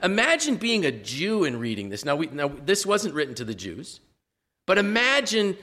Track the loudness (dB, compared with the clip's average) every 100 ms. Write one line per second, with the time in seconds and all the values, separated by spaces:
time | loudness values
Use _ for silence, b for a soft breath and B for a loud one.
0 | 0 2 4 2 2 0 2 2 2 -2
1 | -6 -4 0 2 0 0 -2 -4 -4 -6
2 | -2 -2 -2 -2 -4 -2 0 0 2 0
3 | 0 -2 -4 -4 -8 -8 -8 -10 -12 -18
4 | _ _ _ _ _ _ 0 2 4 2
5 | 2 2 2 2 0 -2